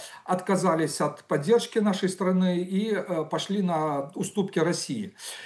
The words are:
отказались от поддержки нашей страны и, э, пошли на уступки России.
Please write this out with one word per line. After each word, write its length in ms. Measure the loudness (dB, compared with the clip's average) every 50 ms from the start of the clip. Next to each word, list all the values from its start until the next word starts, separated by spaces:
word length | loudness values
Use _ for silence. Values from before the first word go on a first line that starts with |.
| -6 -14 -16 -12 -4
отказались 760 | -2 -2 -2 0 0 0 2 4 2 2 2 0 -2 0 -2
от 220 | -2 -2 -4 -6 -6
поддержки 560 | -2 -2 0 4 4 4 4 4 2 0 2
нашей 300 | 2 2 2 2 0 -2
страны 500 | 0 0 0 2 4 4 4 4 2 0
и, 340 | -2 0 0 0 0 0 0
э, 320 | -2 -2 -2 -2 -4 -2 -2
пошли 300 | -2 -4 -2 -2 -2 0
на 500 | 0 0 0 0 0 0 0 -2 -4 -6 -6
уступки 440 | -6 -6 -4 0 -2 -2 0 2 2
России. 540 | 2 2 0 -2 -4 -6 -6 -6 -6 -8 -10 -14 -14 -14 -14 -14 -14